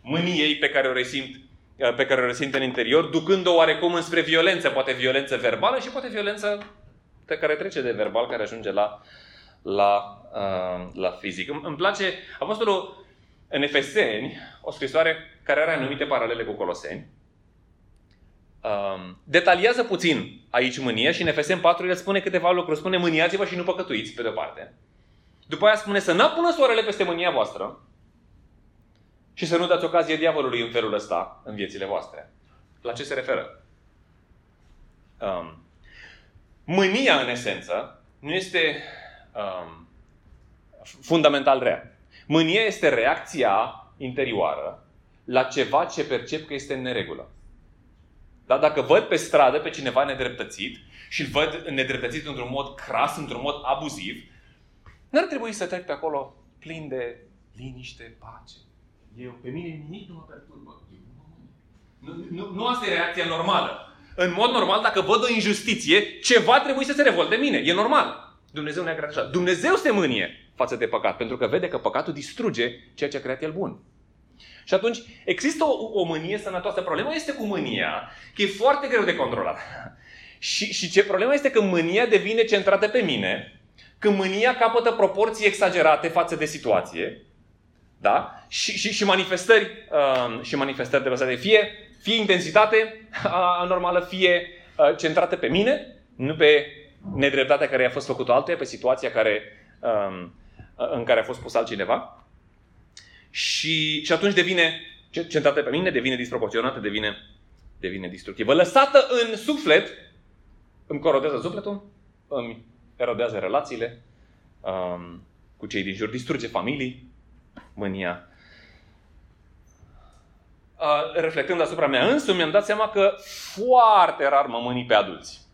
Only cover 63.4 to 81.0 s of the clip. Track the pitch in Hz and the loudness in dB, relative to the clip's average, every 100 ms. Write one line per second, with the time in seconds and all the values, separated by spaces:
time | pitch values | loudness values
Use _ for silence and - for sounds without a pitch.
63.4 | 190 170 - - - - - - 180 175 | 0 0 -2 -8 -16 -20 -16 -2 -2 2
64.4 | 240 247 185 214 226 190 185 220 247 226 | 2 2 2 2 2 0 2 2 4 0
65.4 | 196 208 - 208 127 185 208 - - 233 | 0 0 -2 -2 4 4 4 -4 4 6
66.4 | 175 247 277 269 277 285 277 175 160 220 | 8 4 4 -2 -2 4 4 4 0 2
67.4 | 277 151 143 180 247 294 - - - _ | 2 0 0 0 4 2 2 -6 -18 _
68.4 | _ 151 151 151 165 156 151 147 135 170 | _ -8 -6 -6 -6 -6 -6 -6 -2 0
69.4 | 180 175 311 381 294 208 156 113 85 - | 0 2 2 2 4 2 2 0 -4 -8
70.4 | - - 123 120 113 110 107 - 113 123 | -20 -4 -4 -2 -2 0 -2 -2 -6 -2
71.4 | 117 175 175 135 - 127 156 143 - - | 0 0 -2 -4 -2 -2 -6 -10 -12 -6
72.4 | 233 117 120 120 - - 143 139 123 131 | -4 -2 -4 -4 -20 -8 -6 -6 -8 -8
73.4 | 156 165 175 - _ _ _ _ _ _ | -8 -6 -8 -8 _ _ _ _ _ _
74.4 | - - - 190 233 233 - - - - | -20 -20 -2 0 0 -4 -12 -10 -4 -2
75.4 | 285 302 311 214 220 208 170 156 165 208 | -2 0 2 2 0 -2 0 -2 -4 -6
76.4 | 202 185 196 185 175 156 262 320 302 277 | -6 -6 -4 -4 -2 -2 -2 -4 -6 -6
77.4 | 214 190 131 104 80 85 - - - - | -4 -4 -4 -4 -4 -4 -10 -18 -16 -2
78.4 | 202 196 247 285 277 233 180 170 123 113 | -2 2 2 2 0 0 0 0 -2 -2
79.4 | 87 - - - - - - - - - | -4 -6 -12 -14 -16 -20 -20 -20 -20 -12
80.4 | - - 208 190 180 190 | -6 -4 -4 -6 2 4